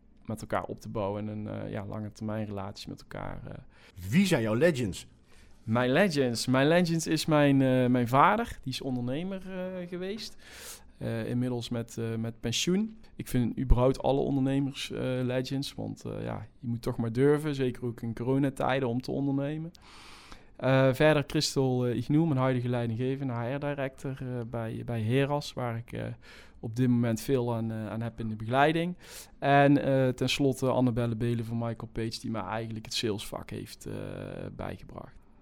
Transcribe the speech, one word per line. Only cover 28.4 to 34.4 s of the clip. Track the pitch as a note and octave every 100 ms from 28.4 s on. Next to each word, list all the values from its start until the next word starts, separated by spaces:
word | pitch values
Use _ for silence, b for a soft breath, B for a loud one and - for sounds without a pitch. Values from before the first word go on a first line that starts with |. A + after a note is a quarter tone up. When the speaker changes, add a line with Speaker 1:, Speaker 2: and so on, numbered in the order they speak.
| A2 C3 D3 E3 E3+ F3 B B B -
Speaker 1:
En, | C#3 C#3+ C#3+ C#3+
eh, | C3+ C3+ C3
tenslotte | B2 C3 - C#3 A#2+ B2+
Annabelle | A#2+ B2+ A#2 A#2 A2
Belen | A#2+ A#2 A2+
van | A#2
Michael | A#2 A2+ A2+
Page, | A#2 A2+ -
die | A2+
mij | A2
eigenlijk | F#2 A2 A2+ A2 -
het |
salesvak | - A2+ G2 - - -
heeft, | G#2+ G#2 - -
eh, | G#1 G1+ G1+ G1+ G1+